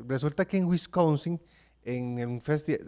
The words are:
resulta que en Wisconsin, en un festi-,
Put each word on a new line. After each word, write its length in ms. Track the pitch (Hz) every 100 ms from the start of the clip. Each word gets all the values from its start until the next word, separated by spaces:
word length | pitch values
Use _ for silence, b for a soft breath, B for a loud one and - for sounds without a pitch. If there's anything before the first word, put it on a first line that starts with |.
| 123
resulta 380 | 131 147 170 185
que 120 | 196
en 80 | 180
Wisconsin, 720 | 175 - 180 160 147 170 170 - _ _ _
en 440 | - 123 123 123 120
un 140 | 120
festi-, 380 | 143 151 151 139